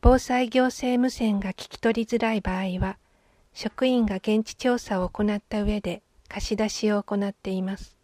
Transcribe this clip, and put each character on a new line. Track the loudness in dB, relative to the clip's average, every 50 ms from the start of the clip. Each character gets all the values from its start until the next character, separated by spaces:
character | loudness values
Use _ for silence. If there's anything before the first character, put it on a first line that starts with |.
防 | 8 8 6 6
災 | 4 0 0 0 0 2
行 | 2 2 2
政 | 2 0 -2 -2 0 2 2
無 | 2 0
線 | 0 0 -2 0 0 0
が | -2 -4
聞 | -6 -8 -14 -16
き | -16 -2
取 | 0 0 2 2 -2
り | -2
づ | -2 0
ら | 0 0 -2
い | -2
場 | -2 -2 -4
合 | -2 -2 -4 -2 -2
は、 | -2 -2 -4 _ _ _ _ _ _ _ _ _ _ _
職 | _ -8 -8 -8 -2 0 2
員 | 2 4 4 2
が | 2 0
現 | -2 0 2 2 2 0
地 | -2 -8
調 | _ 0 0 0 0
査 | -2 -2 -2 -2 -2
を | -4
行 | -2 0 0
っ | 0 0 -2
た | _ _ -4 -2 0
上 | 0 -2 -2
で | -4 -6 -8 -8 _ _ _ -20 _ _
貸 | -10 -8 -4
し | -4 -2
出 | 0 -2 -2
し | -2 -2 0 0
を | 0 0
行 | 0 -2 -2
っ | -2 -2 -2
て | -6 _ _ -4
い | -4 -4
ま | -2 -4 -6 -8
す。 | -10 -16 _ _